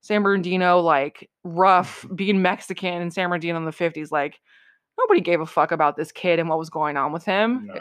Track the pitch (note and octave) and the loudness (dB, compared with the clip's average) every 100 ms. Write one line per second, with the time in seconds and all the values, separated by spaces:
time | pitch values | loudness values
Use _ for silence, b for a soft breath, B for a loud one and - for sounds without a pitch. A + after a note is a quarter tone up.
0 | - G#3 G3+ G3 F3+ F#3 F3+ F3+ E3+ D3 | -2 0 2 0 0 0 4 4 4 2
1 | C#3+ - - _ F#3 E3+ F#3 F#3 F3+ - | 0 -8 -20 _ -10 2 6 6 2 -10
2 | - F3 G3 G3 F3+ G3+ - F#3 F#3+ F3 | -14 -6 0 2 2 0 -8 -8 -6 -4
3 | F3 E3 F3+ F3 E3 E3 D#3+ D#3 E3+ D#3 | -6 -4 -4 -2 -4 -4 -6 -4 -4 -4
4 | D3 D3+ C#3+ - b b b b _ - | -4 -2 -4 -8 b b b b _ -2
5 | A#4+ F#4+ F3 E3+ D#3+ - D#3 E3 D3+ D3 | 2 2 2 0 0 0 0 2 0 0
6 | D#3 - F3+ E3 E3 D#3+ D#3+ D#3+ D3+ C#3+ | -10 -6 0 0 0 -4 -4 -6 -4 -2
7 | C#3 D#3+ E3 F#3+ A3 B3+ G#3 F#3 | -4 -4 -4 0 0 -2 -6 -14